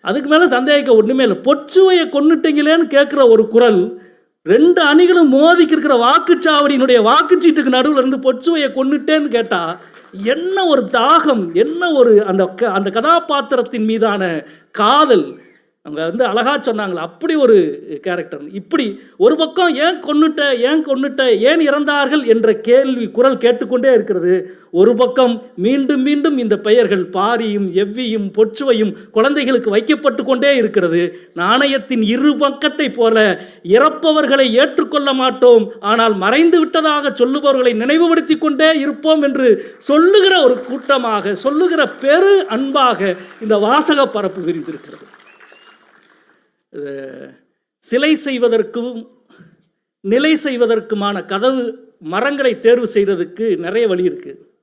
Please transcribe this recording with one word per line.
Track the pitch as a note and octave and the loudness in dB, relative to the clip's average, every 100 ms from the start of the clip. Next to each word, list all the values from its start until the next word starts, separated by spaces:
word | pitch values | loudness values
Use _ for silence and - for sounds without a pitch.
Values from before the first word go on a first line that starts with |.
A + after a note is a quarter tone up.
அதுக்கு | - A#3+ C#4+ | -4 -4 0
மேல | D#4 F4+ | 2 4
சந்தேகிக்க | B3 C4 D4 C4+ A3+ | 2 2 0 4 2
ஒண்ணுமே | G#3+ C4 | 4 0
இல்ல. | B3 F#3+ | 0 0
"பொச்சுவையை | A#3+ C#4+ - F#4 F#4+ F4+ E4 | 0 -2 0 2 4 4 0
கொன்னுட்டீங்களேன்னு" | C#4+ D4+ D#4+ D#4+ D4 D4 E4 E4 | 0 2 2 0 0 2 2 2
கேட்கிற | C#4 C#4+ C#4+ B3+ | 2 0 2 4
ஒரு | A3+ A3 | 4 4
குரல், | A3 B3 G3+ G3+ - - _ _ _ | 4 4 2 0 -6 -20 _ _ _
ரெண்டு | - G#3+ D#4+ F4+ | 0 4 4 4
அணிகளும் | D4+ D4+ F4+ F4+ D#4 | 4 4 4 4 4
மோதிக்கு | C4+ D#4 F4+ D#4+ D#4 | 4 4 4 4 2
இருக்கிற | D4 B3+ | 2 2
வாக்குச்சாவடியினுடைய | A#3 D#4+ F4 F4 E4 D4+ C#4+ C#4 B3+ A#3+ G#3+ | 4 2 2 0 2 2 2 0 2 4 4
வாக்குச்சீட்டுக்கு | C#4+ F4 F4+ E4+ D#4 C4 | 2 2 2 4 2 0
நடுவுல | B3+ C4+ C#4+ B3+ | 0 0 0 0
இருந்து | C4 C4 | 0 -2
"பொச்சுவையை | C4 E4+ E4 C#4 | -2 -2 -2 -2
கொன்னுட்டேன்னு" | C4+ C4 C#4+ C4+ D#4 D4 | -2 -2 -2 0 -2 0
கேட்டா | A#3 A3+ F#3+ E3 F3 - - _ F#3+ | -4 -2 -4 -6 -10 -16 -20 _ -10
என்ன | G#3 C#4+ F4+ G4 F#4 | -6 -4 -4 -2 0
ஒரு | C#4 | 0
தாகம், | F#3+ A#3+ A#3+ E4 D4+ A#3+ F3 | 0 -2 2 2 2 -2 -2
என்ன | E3+ C4 E4 F4 | -2 -2 -2 -2
ஒரு | D4 A#3+ G#3 G#3 | 2 4 4 2
அந்த | F#3+ F#3 | -2 -2
க-, | F#3 A#3 | -2 -4
அந்த | G3 G3 | -2 -4
கதாபாத்திரத்தின் | A3 C#4 E4+ E4 C#4+ C#4 C4 A#3+ B3 | -2 0 0 0 -6 -2 -4 -4 -4
மீதான | G#3+ A3+ A3 G3+ F#3 E3 - - _ | -4 0 -2 -2 -4 -6 -10 -20 _
காதல். | - G#3 C#4 D4+ A3 D3 F2+ _ _ _ _ D3 | -2 0 2 4 2 0 -10 _ _ _ _ -14
அவங்க | D3 E3 | -8 -6
வந்து | G3 B3 | -2 -2
அழகா | G#3 A#3+ D4 | -2 -2 -2
சொன்னாங்களே, | - G#3+ G3+ F3 | -4 -6 -6 -8
அப்படி | E3+ - D#4+ D#4 | -10 -10 -4 0
ஒரு | B3+ G#3+ D#3+ C#3+ - D3 | 4 4 2 -4 -12 -12
கேரக்டர். | F#3+ F3 E3+ D3 D3 | -8 -8 -8 -12 -14
இப்படி | G3 F#3+ E4 A#3 G3 - _ | -16 -6 -4 -4 -8 -18 _
ஒரு | G#3 D#4 | 0 2
பக்கம் | D#4+ E4+ F4 C4 | -2 0 -2 0
"ஏன் | D#4+ F4 | -2 -2
கொன்னுட்ட, | - D4 D#4 D4+ C#4+ B3 | -4 0 0 0 -2 0
ஏன் | A#3+ D#4 D4+ | 0 -2 -2
கொன்னுட்ட, | C4+ C4+ C4+ C4 G3+ | -4 -4 -2 0 2
ஏன் | A#3+ E4 D4+ | 2 2 0
இறந்தார்கள்?" | C#4+ D4 C#4+ C#4 D4+ A#3+ | 0 -2 -2 0 -2 0
என்ற | A3+ A3 A3 | 2 2 -2
கேள்வி | G#3+ B3 C4 B3 A3 | 2 2 2 -2 -4
குரல் | A3 B3+ C4 | 0 0 2
கேட்டுக்கொண்டே | A#3 B3 A3+ B3+ C4+ | 0 0 -2 0 2
இருக்கிறது. | A#3+ - F#3 F3 F#3 F3+ - _ | 0 0 -4 0 -2 -4 -18 _
ஒரு | E3+ G#3 A#3 | 2 2 4
பக்கம் | B3 B3+ B3 A3+ - - | 0 2 0 0 -10 -4
மீண்டும் | G3 C#4 C4 C#4+ | -2 0 0 -2
மீண்டும் | C4 D4 D4 C#4 | 0 0 -2 -2
இந்த | A3+ G#3 | -2 -2
பெயர்கள் | G#3+ A#3 A3 G3 F3+ | 2 2 2 0 -2
பாரியும், | F#3+ G3+ A#3+ A3+ G3+ G3 | -2 -2 -2 -2 -4 -2
எவ்வியும், | F3 G3+ A3 B3 A3 G3 | -2 -4 -4 -6 -4 -6
பொச்சுவையும் | G#3 A3 A3 C#4 A3+ G#3+ - - | 0 -2 0 -2 0 -2 -6 -6
குழந்தைகளுக்கு | A3 B3+ D4 C4 B3+ A3+ | -2 0 0 0 -2 0
வைக்கப்பட்டு | G3+ A3 D4 D4 A3+ | -2 0 0 0 -2
கொண்டே | A#3+ B3+ C#4 C#4 | -2 0 0 0
இருக்கிறது. | G#3+ G#3+ F3 E3 E3+ - - | 0 0 0 -2 -2 -6 -18
நாணயத்தின் | - F3+ A#3+ C#4+ C4+ C4+ B3 | -6 -2 0 0 -2 -4 -4
இரு | G#3+ B3 D4 C#4 | -2 0 0 0
பக்கத்தை | C#4+ C#4 D4+ D4 D4 | -2 -2 -6 -4 -6
போல, | A#3 A3+ A3 G#3+ E3+ - - | 0 0 2 2 0 -10 -18
இறப்பவர்களை | E3+ G#3+ D4 D#4 D#4+ D#4 C#4+ C4+ C4 | 0 2 2 0 0 0 2 2 4
ஏற்றுக்கொள்ள | A3 C#4 B3+ E4+ D4 C#4+ | 4 2 0 -2 -2 -2
மாட்டோம், | C4 C4 B3+ B3 A#3 G3+ - | 0 -2 2 4 4 2 -6
ஆனால் | G3+ A3+ A3+ G3+ | -2 0 0 0
மறைந்து | F#3+ C4 E4+ F4 | 0 2 4 2
விட்டதாக | D#4+ E4 D#4 D4 C#4+ | 0 -2 0 -2 -4
சொல்லுபவர்களை | C#4 B3 C#4 C#4+ C4+ B3 A3 | -2 -2 0 0 2 0 -2
நினைவுபடுத்திக் | A#3+ D#4 E4+ E4 D#4+ D#4 | 0 0 2 0 0 -2
கொண்டே | D#4 C4+ D#4 D#4+ | -2 0 2 2
இருப்போம் | C#4 - D#4 D#4 | -2 -4 0 0
என்று | C#4+ C4+ B3+ G3+ - - | 0 0 2 0 -2 -16
சொல்லுகிற | - D4 F4 G#4 F#4+ F#4 | -2 2 4 4 4 4
ஒரு | C4 B3 | 2 0
கூட்டமாக, | - C4 - C4+ A#3+ G#3 F#3+ F#3+ | -4 -12 -2 -2 0 -4 -4 -4
சொல்லுகிற | C4 D4 F4+ E4 C4 | -2 0 0 0 -2
பெரு | - C4+ D#4 G4 G4 F#4+ | -2 0 2 4 2 0
அன்பாக | A3+ C4+ C#4 B3+ F#3+ G3 F3+ - - | -4 -2 0 0 0 -4 -6 -12 -14
இந்த | G#3+ G#3+ | -2 0
வாசக | F#3 C#4 D4+ D4 C#4 | 2 0 0 0 0
பரப்பு | G#3 G3 F#3+ | -2 -6 -6
விரிந்திருக்கிறது. | E3 F3 - D3+ - B2 - _ _ _ _ _ _ _ _ _ _ _ _ _ _ _ _ | -6 -6 -8 -14 -18 -20 -20 _ _ _ _ _ _ _ _ _ _ _ _ _ _ _ _
இது | - C#3+ C#3 C3+ C3 C#3 C3 _ _ _ _ | -16 -14 -12 -14 -18 -20 -20 _ _ _ _
சிலை | - A#3+ D4 D4+ | -4 -2 0 0
செய்வதற்கும் | C#4+ B3+ A#3+ A3+ - A#3+ A#3+ A3+ - _ _ _ - _ _ _ _ _ | -2 -2 0 0 -2 -6 -8 -10 -16 _ _ _ -20 _ _ _ _ _
நிலை | G3 A#3 D4+ | -2 0 2
செய்வதற்குமான | D#4 D4+ B3 A#3 A3+ A3 G#3+ G3+ G3+ F3 | 0 -2 -2 0 0 -4 -4 -4 -6 -6
கதவு, | G3 B3 C4 A#3+ - - _ | -2 0 -2 -6 -10 -20 _
மரங்களை | D#3 F#3 B3+ C#4+ C4 A3 | -8 -4 -4 -2 -2 0
தேர்வு | A3+ B3 A3+ | 2 2 0
செய்யறதுக்கு | A3 G3+ F#3 F3 - A3+ F3 | -2 -2 -2 -6 -6 -4 -4
நிறைய | E3+ G#3 A3+ | -4 -2 -2
வழி | F3+ | 0
இருக்கு. | F3+ D3 C#3+ C3+ _ _ | -2 -4 -16 -20 _ _